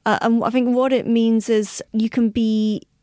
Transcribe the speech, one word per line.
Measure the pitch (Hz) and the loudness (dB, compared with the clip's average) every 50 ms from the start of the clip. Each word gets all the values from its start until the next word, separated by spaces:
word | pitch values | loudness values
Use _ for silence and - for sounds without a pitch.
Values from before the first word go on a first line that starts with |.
| _ | _
Uh, | 220 208 - - | -2 0 0 2
and | 226 226 233 - | 0 0 0 0
I | - | 0
think | 220 254 247 240 247 | 0 0 0 0 0
what | 247 262 269 262 | 0 2 2 0
it | 233 - | 0 0
means | - 233 233 226 226 226 226 214 - | 0 0 2 2 2 2 0 0 0
is | 226 214 214 202 - - - - - | 0 0 0 -2 -6 -10 -10 -6 -4
you | 220 220 226 | -2 -2 -2
can | - 254 233 220 | 0 0 0 0
be | 208 240 226 220 220 214 214 214 214 - - _ _ _ | 0 0 0 0 0 0 0 0 -2 -4 -8 _ _ _